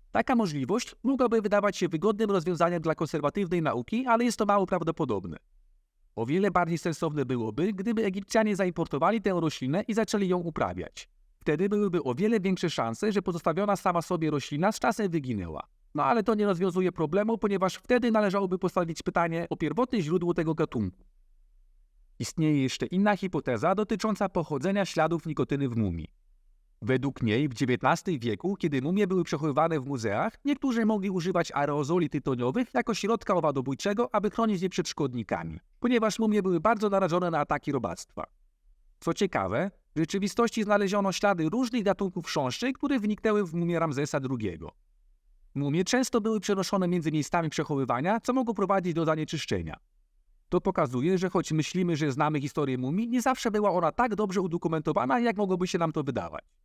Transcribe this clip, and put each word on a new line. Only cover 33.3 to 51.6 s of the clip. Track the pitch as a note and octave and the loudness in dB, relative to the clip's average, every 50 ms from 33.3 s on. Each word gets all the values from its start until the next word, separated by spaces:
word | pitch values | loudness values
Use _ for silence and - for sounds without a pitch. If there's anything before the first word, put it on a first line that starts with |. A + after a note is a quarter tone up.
| G3 | 0
owadobójczego, | F3 D#3 D#3 C3+ C3+ B2+ C3 C3+ - - G3+ G#3 G#3 A#3+ B3 - | 2 2 2 0 0 -2 -4 -4 -2 -2 -2 0 0 0 0 0
aby | G#3 G3 G#3+ | 0 -2 0
chronić | - - A3+ A3 G#3 E3+ | 0 0 0 0 0 0
je | F#3 F#3 | -2 -2
przed | - - F3 - | -2 -4 -4 -4
szkodnikami, | - - D3+ C3+ B2 A#2+ G#2+ - - F2 E2 D#2+ D#2+ - - _ _ _ | -2 -2 -2 -2 -2 -4 -4 -4 -4 -4 -4 -6 -10 -12 -16 _ _ _
ponieważ | - A#3+ B3+ A#3 A3 A3 - - | 0 2 2 4 2 2 0 0
mumie | A3 A3 G#3 G#3 F#3 | 0 2 2 2 2
były | F#3+ F3+ E3+ | 2 2 2
bardzo | D#3+ G#3+ A#3+ G#3 G#3+ G#3 | 2 2 2 2 2 2
narażone | G3 G3 G3 E3+ D#3+ F3+ F3+ F3 | 2 2 2 2 2 2 0 0
na | E3 D3 | 0 0
ataki | C#3+ - D#3 D3 - D3+ | 0 0 -2 -2 -2 -2
robactwa. | C#3 C3 A2+ F2+ E2 - - - _ - D#2+ - _ _ _ _ _ _ _ _ _ _ _ _ _ _ | -2 -2 -2 -4 -6 -8 -14 -14 _ -12 -12 -12 _ _ _ _ _ _ _ _ _ _ _ _ _ _
Co | - E3 E3 | -4 -4 0
ciekawe, | - G#3 F3+ - C3+ G2 F#2 G2+ B2+ F3 G3+ - _ _ _ - | 0 0 0 0 0 0 0 0 0 -2 -2 -6 _ _ _ -4
w | D3 | -2
rzeczywistości | E3 - - G3+ G3 G3 - - A#3 A3 - A3+ G#3+ | -2 -2 0 -2 -2 -2 0 0 0 0 0 -2 0
znaleziono | G3+ G#3 G3+ G3+ F#3+ G3+ G3+ G3 G3 | 2 2 2 2 2 0 0 0 0
ślady | F3+ - - G3+ G3 E3+ D#3 D#3+ | 0 2 2 2 2 2 0 0
różnych | F3 A#3+ C4 A#3 B3 B3 F#3+ | 0 0 0 0 0 0 2
gatunków | G3+ F#3 - G3+ F#3+ - F3+ D#3 | 2 2 2 0 -4 -4 -6 -6
chrząszczy, | - - E3 C#3 B2+ - - - C4 C4 | -4 -2 -2 0 -2 -2 -2 -2 -4 -2
które | - - C#4 C#4+ B3+ | -2 -2 -2 0 0
wyniknęły | G3+ G#3+ G#3 - - A3 G#3+ G#3 G#3 | 0 -2 -2 0 0 2 2 2 0
w | E3 D#3 | 0 -2
mumie | E3+ E3+ E3+ E3+ E3 | -2 0 0 0 0
Ramzesa | E3 D#3+ C3+ C3 D3+ - - D3 | 0 0 0 -2 -2 -2 -2 -2
drugiego. | C3+ B2+ C3+ A#2+ G#2+ G2 E2+ D#2 D#2+ D2+ - _ _ _ _ _ _ _ _ _ _ _ _ _ - - - | -2 -2 -4 -2 -4 -4 -6 -8 -10 -14 -16 _ _ _ _ _ _ _ _ _ _ _ _ _ -20 -10 -6
Mumie | C#3 C#3+ C#3+ C#3+ E3+ F#3+ | -2 -2 0 2 0 2
często | - - B3 C4 - - A#3 | 2 2 2 2 2 0 0
były | G3+ A3 A3 G#3+ | 0 0 0 0
przenoszone | - - G3+ F#3+ F#3 - - G3 F#3 F3 | 0 0 0 0 0 0 0 0 2 2
między | F3+ F3+ D3 D#3+ | 0 0 0 0
miejscami | D3+ D#3 C#3+ - - F3 E3 D#3 | 0 0 0 0 0 0 0 0
przechowywania, | - - D3+ - D3+ C3+ C3+ A#2 A#2+ B2+ C#3+ F3+ A3 A#3 | -2 -2 -2 -2 -2 -2 0 0 0 0 0 0 -2 0
co | - - B3 | 0 0 0
mogło | C4+ B3 A3+ A3 | 0 0 0 -2
prowadzić | G3 G3+ F3+ G3+ G3 F3 F3+ D#3 | 0 0 2 2 2 0 0 0
do | D#3+ E3 | 0 0
zanieczyszczenia. | D#3 D#3 D#3 D#3 - - D3+ - - A2 F#2 E2+ D#2+ - - _ _ _ _ _ _ _ _ _ _ _ _ _ _ | 0 0 0 -2 -4 -6 -6 -4 -2 -2 -4 -4 -6 -10 -12 _ _ _ _ _ _ _ _ _ _ _ _ _ _
To | - F3+ | -2 0
pokazuje, | - G3+ F3+ - D#3+ B2+ B2+ B2 C3 E3+ F#3+ F3+ | 0 0 0 0 0 0 0 0 0 2 2 2
że | F#3 F3+ | 0 0
choć | - F#3 D#3 - | 0 0 0 0
myślimy, | D#3+ D#3 | 0 0